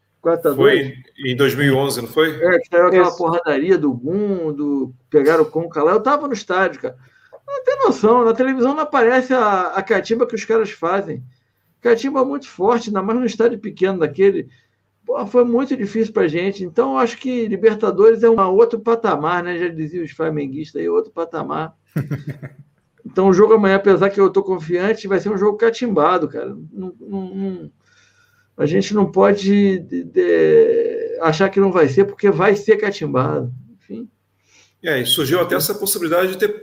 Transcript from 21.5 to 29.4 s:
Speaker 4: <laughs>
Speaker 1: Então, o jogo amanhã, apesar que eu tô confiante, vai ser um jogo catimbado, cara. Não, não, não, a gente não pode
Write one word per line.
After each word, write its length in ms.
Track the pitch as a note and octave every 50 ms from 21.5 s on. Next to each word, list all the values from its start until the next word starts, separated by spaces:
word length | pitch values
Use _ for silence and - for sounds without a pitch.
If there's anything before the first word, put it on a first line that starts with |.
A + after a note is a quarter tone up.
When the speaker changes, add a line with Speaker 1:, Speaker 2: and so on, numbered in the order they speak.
| D3+ D#3 D#3 D#3+ - _ _ _ -
Speaker 4:
<laughs> 680 | D#3 C3 - D3 - - D3 C3+ - - C3+ - - - _ _ _ _ _ _ _ -
Speaker 1:
Então, 240 | - - F#3+ F#3+ G3
o 40 | -
jogo 220 | F3 G#3+ G#3+ A3
amanhã, 200 | A3 G3+ F#3+ F#3+
apesar 340 | G3 G3 G3+ F#3+ D#3+ F#3 G3
que 100 | G3 G#3
eu 100 | G3 F#3
tô 140 | - G3 G3
confiante, 640 | F#3+ F#3 F3 D#3 D#3 F3 F3 F#3 G#3 A3 A3 - F#3+
vai 100 | G3 F3
ser 100 | - G3+
um 80 | G#3+
jogo 220 | F#3+ G3+ G#3 G3+ G#3
catimbado, 720 | A#3 A3+ A3+ - B3 A#3+ G3 D#3+ D3 E3 F#3 F3+ D#3 C#3+
cara. 280 | - A#2+ B2 C3 C3 D#3 D#3+ D#3 -
Não, 220 | G3+ F#3 F#3 F3 -
não, 340 | - G3 G3+ G3 F#3+ F#3 F#3+
não, 360 | F#3+ G3 G3 F#3 F3 D#3+ D3 - _ _ _ _ _ _ _ _ _ _ _ _ _ _ _ _
a 80 | - C#3
gente 300 | D3 E3 G3 G3 - G#3
não 160 | G#3 G3 -
pode 720 | - F#3 G3 G3+ G3+ G3+